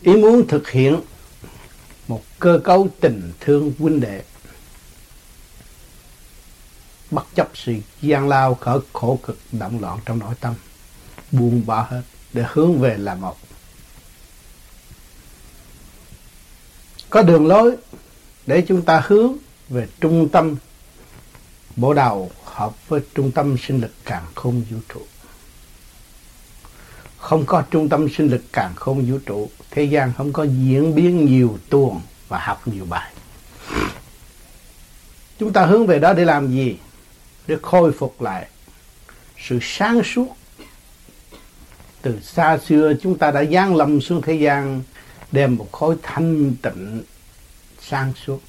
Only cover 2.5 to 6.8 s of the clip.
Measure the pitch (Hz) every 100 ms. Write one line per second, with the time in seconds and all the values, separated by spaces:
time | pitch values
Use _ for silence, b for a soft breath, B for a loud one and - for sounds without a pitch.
2.5 | 170 - 185 196 - 156 110 85 82 -
3.5 | 143 147 127 156 151 117 98 - - B
4.5 | B - - - - - - - - -
5.5 | - - - - - - - - - -
6.5 | - - -